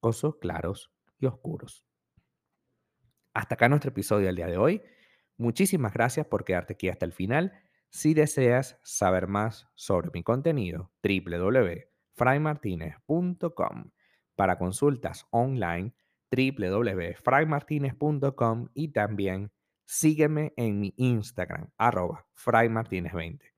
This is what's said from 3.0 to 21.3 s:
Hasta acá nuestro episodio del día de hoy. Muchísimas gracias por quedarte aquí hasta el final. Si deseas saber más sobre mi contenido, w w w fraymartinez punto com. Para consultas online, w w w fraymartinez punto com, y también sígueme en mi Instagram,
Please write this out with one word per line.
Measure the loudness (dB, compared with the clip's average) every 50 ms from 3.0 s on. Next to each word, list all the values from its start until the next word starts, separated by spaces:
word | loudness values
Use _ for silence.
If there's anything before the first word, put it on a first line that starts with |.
| _ _ _ _ _ _ _
Hasta | -6 -4 -4 2
acá | 4 6 6
nuestro | 6 4 2 -2
episodio | -4 -4 -2 0 2 2 2
del | 2 0
día | -2 -4
de | -4 0
hoy. | 2 2 2 2 0 -6 _ _ _ _ _ _ _ _ _ _
Muchísimas | _ -4 -4 0 2 0 2 2 0 0 -2 0
gracias | 2 0 2 2 -2 -4
por | -2 -2 -4 -2
quedarte | 0 -2 -2 -2 -6 -10
aquí | _ -4 -4
hasta | -2 -2 -6
el | -6 -4
final. | -6 -4 -2 0 0 -2 -2 -6 _ _ _ _ _ _ _
Si | _ -2 2 2 4
deseas | 4 4 2 2 2 4 4 4 4 0 -2 -12 _ _
saber | -10 -4 2 2 4 4 2 0
más | 0 -2 0 -2 -2 -4 -8 -18 _ _
sobre | -20 -4 0 0 0 0 -2 -8
mi | -6
contenido, | -2 0 0 0 2 0 0 0 -2 -4 -6 -8 -10 -12 _ _
w | 0 2 2 2 0 -2 -4
w | -2 0 2
w | 4 4 2 2 -2 -8 -12 _ _ _ _ _ _
fraymartinez | 0 2 2 2 2 0 -2 -4 -4 -4 -6 -6 -4 -8 -10 -12 -14 _
punto | -2 -2 0 0 -2 -4 -4 -6 -8 -4
com. | -4 -4 -4 -4 -10 -16 -16 _ _ _ _ _ _ _ _ _
Para | 2 2 2 2
consultas | 2 -2 -4 -2 2 2 2 0 0 -6 -8 -10 -10 -14 _
online, | 0 0 0 2 0 -2 -2 -2 -4 -4 -6 -8 -10 _ _ _ _ _ _ _
w | 0 0 0 0 0 -2 -2 0
w | 0 0 0 0 0
w | -2 -4 -6 -8
fraymartinez | -2 0 4 4 4 4 2 0 -4 -2 -4 -4 -2 -2 -4 -4
punto | -2 -2 -2 0 0 -2 -4 0
com, | 0 0 0 0 -2 -6 -10 _
y | -8 -8 -4
también | -2 -2 -2 0 -2 -2 -2 -2 -2 -4 -6 -10 _ _ _ _ _ _ _
sígueme | -8 -4 2 2 2 4 4 2 2 2 0 -2 -4 -4
en | -2 -2 0 0 0
mi | -2 -4 -2
Instagram, | 0 0 2 2 0 -2 -6